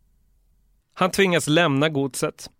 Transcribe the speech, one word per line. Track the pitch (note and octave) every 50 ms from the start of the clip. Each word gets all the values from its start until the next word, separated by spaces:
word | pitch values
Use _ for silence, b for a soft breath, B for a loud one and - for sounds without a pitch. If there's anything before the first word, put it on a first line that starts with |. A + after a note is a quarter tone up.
| _ _ _ _ _ _ _ _ _ _ _ _ _ _ _ _ _ _ _
Han | - F#3 F#3
tvingas | - - G3 F#3+ F3 D#3 -
lämna | D3+ D3+ E3+ F3 D#3 C3+ C3+ D3 E3
godset | D#3 C#3 C#3 C3+ - - D#3 D#3 - - - - _